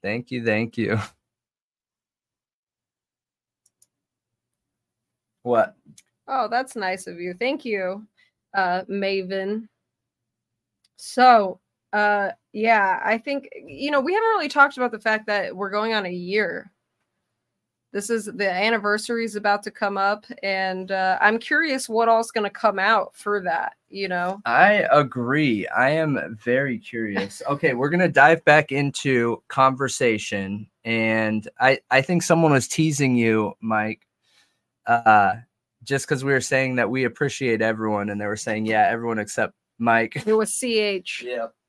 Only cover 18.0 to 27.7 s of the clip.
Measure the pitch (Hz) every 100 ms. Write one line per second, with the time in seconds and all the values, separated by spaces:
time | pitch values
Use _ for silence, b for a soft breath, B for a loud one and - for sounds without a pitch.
18 | 202 226 214 185 196 180 208 226 208 208
19 | 214 233 226 208 208 202 208 - 208 196
20 | 196 214 - - 196 190 190 185 185 190
21 | 185 185 208 220 - 302 320 262 254 220
22 | 233 226 226 226 202 - 220 196 190 220
23 | - - 208 208 180 165 - - _ 196
24 | 190 180 180 196 156 120 190 208 - 143
25 | 139 123 120 143 151 107 87 110 131 156
26 | 156 127 76 107 - 127 139 117 - 117
27 | 110 98 98 - - 143 156